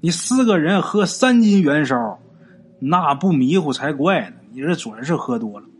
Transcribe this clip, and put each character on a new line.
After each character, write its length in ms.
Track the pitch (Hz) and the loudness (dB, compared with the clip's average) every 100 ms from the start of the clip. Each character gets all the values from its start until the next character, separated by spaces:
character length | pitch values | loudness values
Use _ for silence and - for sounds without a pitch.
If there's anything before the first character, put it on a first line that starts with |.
你 100 | 170 | -2
四 340 | 170 - 254 240 | -4 -2 0 2
个 140 | 185 | 2
人 220 | 156 196 | 2 0
喝 240 | - 208 190 | 0 0 -2
三 360 | - 254 240 | 0 2 4
斤 200 | 220 202 | 6 4
元 200 | 156 147 147 | 4 2 0
烧， 340 | - 214 - - - - - - - | -2 -2 -8 -18 -20 -20 -20 -20 -8
那 360 | 135 175 160 139 | -2 0 0 0
不 180 | 185 | 0
迷 240 | 156 127 185 | 2 2 2
糊 160 | 151 | 0
才 180 | 123 139 | -4 -4
怪 380 | 143 160 180 101 | -2 0 0 -2
呢！ 60 | - - | -14 -20
你 100 | 123 | -8
这 140 | 147 175 | -4 -4
准 280 | 117 107 | -6 -12
是 120 | 131 165 | -4 -4
喝 240 | - 120 | -2 -4
多 200 | 110 101 | -6 -12
了。 60 | - - | -20 -20